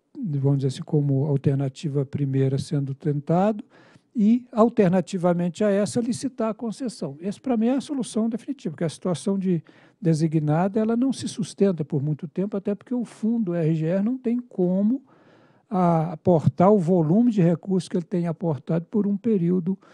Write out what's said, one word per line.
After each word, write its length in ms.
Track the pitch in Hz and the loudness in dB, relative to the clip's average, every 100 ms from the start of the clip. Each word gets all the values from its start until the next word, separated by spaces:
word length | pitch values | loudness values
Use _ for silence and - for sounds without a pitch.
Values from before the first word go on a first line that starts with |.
| _ 302 | _ -10
vamos 400 | 214 143 139 139 | -6 -2 0 2
dizer 100 | 135 | 0
assim, 140 | 131 | -4
como 440 | - 151 143 135 151 | -2 0 0 0 0
alternativa 800 | 139 151 139 135 - 156 143 135 | 0 0 0 -2 -6 -6 -4 -4
primeira 520 | - 139 135 135 135 | -4 -2 0 0 -2
sendo 360 | - 147 135 | -4 -4 -4
tentado, 680 | 135 156 147 - 170 208 214 - _ - _ _ | -6 -4 -4 0 0 0 -2 -8 _ -20 _ _
e, 320 | 254 208 240 240 | 0 2 2 0
alternativamente 1120 | 233 240 240 180 185 175 190 175 175 175 - | 2 4 4 4 2 0 0 0 0 -2 0
a 60 | 214 | 0
essa, 320 | 196 202 240 | 2 0 -2
licitar 480 | 233 214 269 - 220 | -2 -4 -6 -4 -6
a 40 | |
concessão. 640 | 214 233 - 254 - 151 143 | -4 -8 -6 -8 -8 -10 -8
Essa, 180 | 185 - | -10 -8
pra 160 | - 233 | -2 0
mim, 120 | 233 | 2
é 80 | 269 | 0
a 60 | |
solução 460 | - 277 208 220 226 | -2 -6 -4 -2 -2
definitiva, 460 | 226 - 262 185 | -4 -8 -10 -8
porque 100 | 147 | -6
a 60 | 165 | -6
situação 500 | - 185 160 202 196 | -4 -4 -4 -2 -2
de 240 | 185 170 - - _ _ | 0 -2 -4 -18 _ _
designada, 800 | 170 151 160 160 151 156 196 220 | 0 2 2 0 0 0 0 0
ela 160 | 220 233 | 0 0
não 160 | 269 | 0
se 160 | - 220 | -2 -6
sustenta 560 | - 175 - 196 165 147 | -6 -8 0 0 0 -2
por 180 | 147 | -2
muito 240 | 151 147 165 | -2 -4 -6
tempo, 300 | - 202 202 | -6 -4 -4
até 180 | 202 202 | -6 -6
porque 180 | - | -6
o 120 | 247 220 | -6 -6
fundo 480 | - 214 233 180 | -4 -2 0 0
R 200 | 170 156 | 0 0
G 120 | 160 156 | 0 0
R 180 | 190 | 0
não 140 | 214 262 | 0 -2
tem 220 | 226 240 | -2 -4
como, 640 | 240 - 180 190 208 269 - _ _ _ _ _ _ | -4 -2 0 2 2 0 -4 _ _ _ _ _ _
a, 440 | 185 175 165 160 | 0 2 2 0
aportar 580 | 160 - 165 - - 180 | -2 2 4 4 4 6
o 80 | 214 | 6
volume 520 | 160 185 151 202 240 | 4 2 4 4 4
de 120 | 208 | 4
recursos 440 | 170 160 - 185 - | 2 2 -2 -4 -2
que 80 | 185 | -4
ele 100 | 160 | -4
tem 200 | 175 170 | -2 -2
aportado 600 | 160 170 131 - 165 170 | -2 -4 -4 -2 -4 -2
por 160 | 214 202 | -2 0
um 100 | 202 | 0
período 600 | 233 202 170 185 170 190 _ | 0 2 2 0 0 -4 _